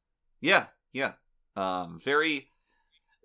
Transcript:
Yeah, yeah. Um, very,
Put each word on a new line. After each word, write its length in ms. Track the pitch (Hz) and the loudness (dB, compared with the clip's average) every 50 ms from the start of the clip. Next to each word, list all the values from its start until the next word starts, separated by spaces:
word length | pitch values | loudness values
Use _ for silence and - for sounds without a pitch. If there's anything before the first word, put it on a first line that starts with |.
| _ _ _ _ _ _ _ - | _ _ _ _ _ _ _ -4
Yeah, 260 | - 156 196 180 - - _ _ _ _ | 2 4 4 4 2 0 _ _ _ _
yeah. 200 | - 127 135 117 - _ _ _ _ _ _ _ - | -6 -4 -4 -4 -4 _ _ _ _ _ _ _ -6
Um, 440 | 101 95 95 92 90 90 85 85 82 | -4 -2 -2 -2 -4 -6 -8 -10 -6
very, 460 | - 131 143 147 156 160 151 139 135 _ _ _ _ _ _ _ _ _ _ _ _ _ _ _ | -2 2 2 2 2 2 -2 -4 -8 _ _ _ _ _ _ _ _ _ _ _ _ _ _ _